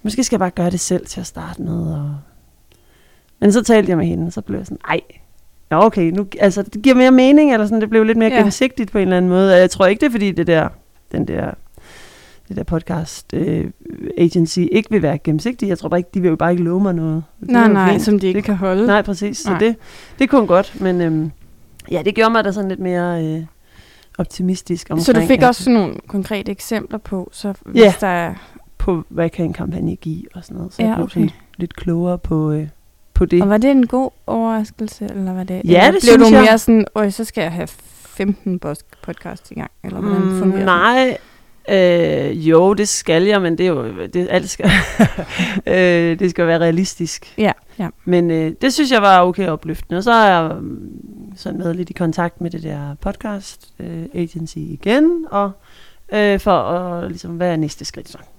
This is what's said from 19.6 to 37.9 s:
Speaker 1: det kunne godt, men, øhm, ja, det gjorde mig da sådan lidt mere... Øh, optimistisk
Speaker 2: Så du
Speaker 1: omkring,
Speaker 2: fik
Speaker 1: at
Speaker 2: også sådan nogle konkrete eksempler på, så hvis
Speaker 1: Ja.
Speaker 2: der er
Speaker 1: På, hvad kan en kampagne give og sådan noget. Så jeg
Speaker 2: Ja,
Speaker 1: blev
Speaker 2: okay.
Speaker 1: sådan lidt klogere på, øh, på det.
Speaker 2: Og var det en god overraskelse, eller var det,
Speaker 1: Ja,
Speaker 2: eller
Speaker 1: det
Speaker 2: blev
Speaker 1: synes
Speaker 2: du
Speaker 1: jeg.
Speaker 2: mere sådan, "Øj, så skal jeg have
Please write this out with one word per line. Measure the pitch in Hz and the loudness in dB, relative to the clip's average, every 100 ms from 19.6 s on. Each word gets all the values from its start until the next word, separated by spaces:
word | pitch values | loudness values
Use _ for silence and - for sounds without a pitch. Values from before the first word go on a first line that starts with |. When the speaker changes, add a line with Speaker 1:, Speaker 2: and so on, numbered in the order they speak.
| 214 226 - - - - | 0 -2 -12 -20 -20 -4
Speaker 1:
det | 269 | 2
kunne | 277 208 | 2 4
godt, | 180 196 - | 2 2 -4
men, | 190 180 | -2 0
øhm, | 165 156 156 - - - - - - | 0 -2 -4 -10 -20 -20 -20 -20 -8
ja, | 170 175 | -4 -2
det | 208 | 2
gjorde | 220 | 2
mig | 226 | 2
da | 202 | -2
sådan | 196 196 | -4 -6
lidt | 185 | -6
mere... | 185 180 175 170 156 | -4 -2 -2 -4 -4
Øh, | 156 160 _ _ _ - _ _ - | -6 -10 _ _ _ -20 _ _ -10
optimistisk | 175 - 180 185 - 170 - | -10 -4 -4 -4 -6 -10 -6
Speaker 2:
Så | |
du | 160 | -4
Speaker 1:
omkring, | 170 240 165 | 2 2 2
Speaker 2:
fik | 262 | 4
Speaker 1:
at | 247 | 4
Speaker 2:
også | 240 | 2
sådan | 180 233 | 2 2
nogle | 180 - - | 2 -6 -8
konkrete | 202 190 208 202 | -8 -6 -8 -8
eksempler | 196 - 220 - 220 | -10 -6 -8 -6 -12
på, | - 196 180 | -8 -10 -10
så | - 202 196 - | -10 -10 -10 -4
hvis | - | 6
Speaker 1:
Ja. | 214 175 | 6 6
Speaker 2:
der | 196 | -2
er | 180 170 180 - - - - | -2 -4 -10 -18 -20 -20 -6
Speaker 1:
På, | - 170 - | -4 -4 -6
hvad | - 165 | -4 -4
kan | - 170 | -2 -6
en | |
kampagne | 170 170 175 165 - | -4 -8 -6 -6 -6
give | 160 160 - 185 | -10 -12 -12 -18
og | |
sådan | - 180 | -16 -14
noget. | 175 | -14
Så | - | -4
jeg | 226 | -2
Speaker 2:
Ja, | 214 | -2
Speaker 1:
blev | |
Speaker 2:
okay. | 190 | -4
Speaker 1:
sådan | 170 156 - _ - | -2 -2 -2 _ -10
lidt | 175 - | -10 -8
klogere | - 170 180 175 | -6 -2 -2 -4
på, | - 160 156 | -4 -2 -2
øh, | 151 151 - _ _ _ | -4 -6 -14 _ _ _
på | - 180 | -2 2
det. | 175 | 2
Speaker 2:
Og | 185 | 4
var | 214 | 4
det | 262 | 4
en | 277 240 | 2 2
god | 254 262 _ - | 0 -4 _ -6
overraskelse, | 226 226 220 214 - 214 - 202 | -4 -2 -4 -6 -10 -12 -10 -12
eller | 196 185 | -8 -8
var | 185 | -8
det, | 185 185 - | -8 -6 4
Speaker 1:
Ja, | 175 233 | 6 6
Speaker 2:
eller | |
Speaker 1:
det | |
Speaker 2:
blev | 370 | 6
Speaker 1:
synes | 240 233 226 | 6 8 10
Speaker 2:
du | 214 | 8
Speaker 1:
jeg. | |
Speaker 2:
mere | 214 220 | 8 4
sådan, | - 226 202 214 | 4 2 2 -2
"Øj, | 208 | -4
så | 190 | -4
skal | 226 - | -8 -6
jeg | 165 | -6
have | 170 170 - - | -6 -10 -14 -20